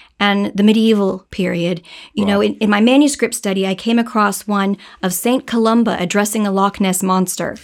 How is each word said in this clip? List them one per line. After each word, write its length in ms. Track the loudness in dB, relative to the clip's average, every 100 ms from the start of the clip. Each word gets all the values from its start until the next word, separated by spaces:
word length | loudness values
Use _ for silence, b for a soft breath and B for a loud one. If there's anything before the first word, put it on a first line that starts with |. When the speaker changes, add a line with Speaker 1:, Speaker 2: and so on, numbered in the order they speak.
| B -4
Speaker 1:
and 320 | 0 0 -2 2
the 80 |
medieval 640 | 4 4 4 2 0 -4 -10
period. 520 | -4 -4 -2 -4 -4 -10 B B -4
You 80 | 0
Speaker 2:
Wow. 40 |
Speaker 1:
know, 120 | 2
in, 140 | 0 0
in 140 | 0
my 100 | 2
manuscript 540 | 4 4 4 2 -4 -4
study, 320 | -4 -2 -2
I 80 | -4
came 240 | -2 -2
across 480 | 0 0 -2 -2 -4
one 300 | -2 0 -2 B B
of 100 | -6
Saint 320 | -2 0 0 0
Columba 500 | 0 2 2 2 0
addressing 480 | -2 -2 -2 -2 -2
a 40 |
Loch 280 | 0 0 0
Ness 220 | 0 0
monster. 520 | 0 0 0 -4 -8 -8